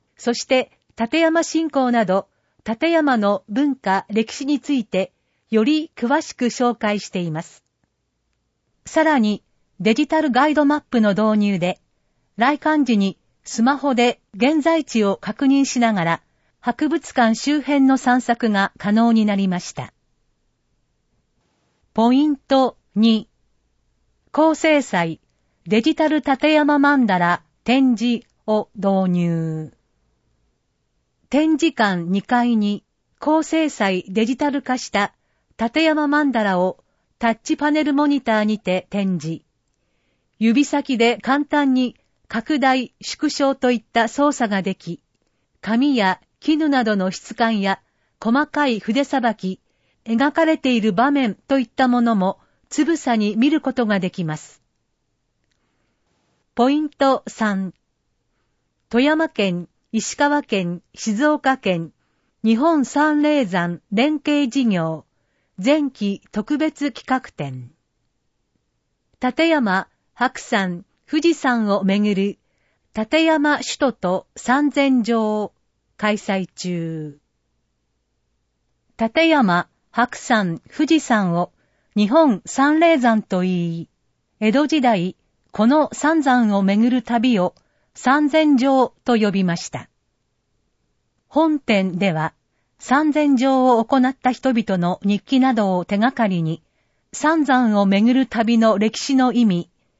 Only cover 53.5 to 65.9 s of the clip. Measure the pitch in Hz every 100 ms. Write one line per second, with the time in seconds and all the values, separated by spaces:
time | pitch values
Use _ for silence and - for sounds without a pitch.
53.5 | 311 - 262 220 202 175 - 165 151 -
54.5 | _ _ _ _ _ _ _ _ _ _
55.5 | _ _ _ _ _ _ _ _ _ _
56.5 | - 247 294 302 - 269 262 - - 214
57.5 | 196 185 - _ _ _ _ _ _ _
58.5 | _ _ _ _ 233 285 311 320 - 196
59.5 | 175 170 _ _ 220 - - 285 294 285
60.5 | 202 170 175 - - - 208 302 294 269
61.5 | 262 196 175 165 - _ _ _ _ 220
62.5 | 226 320 311 240 285 302 294 294 294 214
63.5 | 185 175 175 - 202 277 302 - 294 277
64.5 | 277 240 185 160 156 - _ _ _ _
65.5 | - 202 311 285